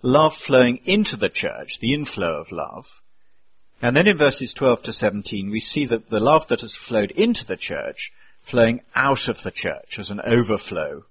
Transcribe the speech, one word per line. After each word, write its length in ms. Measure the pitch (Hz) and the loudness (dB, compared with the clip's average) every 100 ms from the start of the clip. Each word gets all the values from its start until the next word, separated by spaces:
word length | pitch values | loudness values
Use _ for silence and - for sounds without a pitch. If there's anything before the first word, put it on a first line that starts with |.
love 320 | 123 143 156 | 4 4 4
flowing 460 | - - 131 123 123 - | 0 2 6 6 2 0
into 320 | 202 208 113 | 2 2 0
the 120 | 98 | -4
church, 500 | - - 60 73 - | -2 -6 -6 -12 -6
the 140 | 113 | -2
inflow 460 | 147 143 - 85 78 | -2 -4 -4 -2 -4
of 120 | 82 | -6
love. 500 | 87 71 - - - - - - - - - - _ | -8 -8 -10 -18 -20 -20 -20 -20 -20 -20 -20 -20 _
And 160 | 120 135 | 0 4
then 100 | 190 | 4
in 100 | 170 | 6
verses 360 | 143 131 127 | 4 2 -8
twelve 300 | - 135 117 | 0 2 2
to 100 | - | -2
seventeen, 580 | - 107 104 - 104 98 | -2 -2 -2 -6 -6 -4
we 80 | 110 | -4
see 260 | - 151 135 | -2 -2 -2
that 220 | 113 _ | -2 _
the 120 | 110 | 0
love 260 | 113 127 - | 4 2 2
that 140 | 120 | -4
has 140 | 113 - | -4 -14
flowed 360 | - 113 101 | -2 -2 0
into 340 | - 233 220 - | 0 0 0 -4
the 120 | 92 | -8
church 560 | - 78 - - - - - - | -6 -6 -6 -10 -14 -16 -20 -20
flowing 380 | - 123 113 120 _ | -2 4 4 2 _
out 340 | - 135 131 - | 0 2 0 -2
of 120 | 110 | -4
the 100 | 95 | -8
church 460 | - 90 69 - - | -6 -6 -6 -10 -12
as 140 | 98 | -10
an 100 | 101 | -8
overflow 840 | - 117 110 104 - 87 73 73 - | 2 2 4 -2 -2 -6 -6 -8 -16